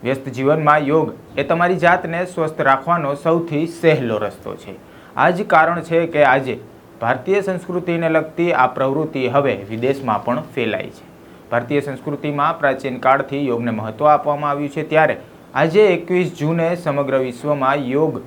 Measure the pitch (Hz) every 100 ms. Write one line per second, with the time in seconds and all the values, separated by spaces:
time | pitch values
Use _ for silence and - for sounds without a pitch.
0 | 120 131 - 120 135 160 151 151 143 156
1 | 156 - - - 139 170 175 185 170 180
2 | 180 165 180 - 156 156 135 135 - 170
3 | 147 143 165 170 170 147 165 165 165 147
4 | 123 107 104 - - 101 - 92 - -
5 | - - 147 180 208 170 160 170 151 165
6 | 165 147 143 135 127 113 - - - -
7 | 117 127 123 196 190 185 - 180 170 170
8 | 165 160 160 - 170 156 127 - 135 139
9 | 151 135 127 135 139 101 101 113 123 135
10 | 131 104 107 127 160 - 113 98 - -
11 | - - - - - 117 120 143 139 131
12 | - 143 151 143 147 165 143 135 139 123
13 | 131 139 139 139 143 117 120 110 107 110
14 | 147 147 147 143 147 143 147 160 156 -
15 | 156 117 - - - 127 160 175 214 175
16 | - 180 170 - 147 170 165 175 156 143
17 | 139 131 127 120 147 147 131 147 127 135
18 | 156 120